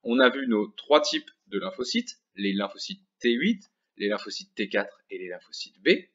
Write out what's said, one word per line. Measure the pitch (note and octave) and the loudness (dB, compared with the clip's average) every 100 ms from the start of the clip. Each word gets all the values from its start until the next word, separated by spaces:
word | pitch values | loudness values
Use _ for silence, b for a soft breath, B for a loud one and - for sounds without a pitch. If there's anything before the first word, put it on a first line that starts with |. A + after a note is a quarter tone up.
on | A#2+ A#2+ | 0 4
a | B2+ | 4
vu | C3+ C3 | 4 0
nos | G#2+ G2+ | 0 0
trois | - - D3+ | -8 4 4
types | D3+ D#3 - _ _ | 4 -4 -6 _ _
de | G2+ | -6
lymphocytes, | F#2 - B2+ A#3 A#3+ - _ - | -6 -6 -4 -4 -4 -16 _ -4
les | G2+ | -2
lymphocytes | G2 G2+ - - G2 _ _ | 0 -4 -6 -14 -14 _ _
T | A#2+ | 0
huit, | A#2+ F3+ G#3+ - _ _ - | 2 2 0 -6 _ _ -4
les | G2+ | -2
lymphocytes | G#2 G#2 - - - | -2 -6 -12 -14 -6
T | G2+ | -2
quatre | G2+ G2+ - _ | 0 -2 -10 _
et | F#2+ | -12
les | F2+ | -10
lymphocytes | F2+ _ - - _ | -12 _ -16 -16 _
B. | A2 B3+ - | 2 2 0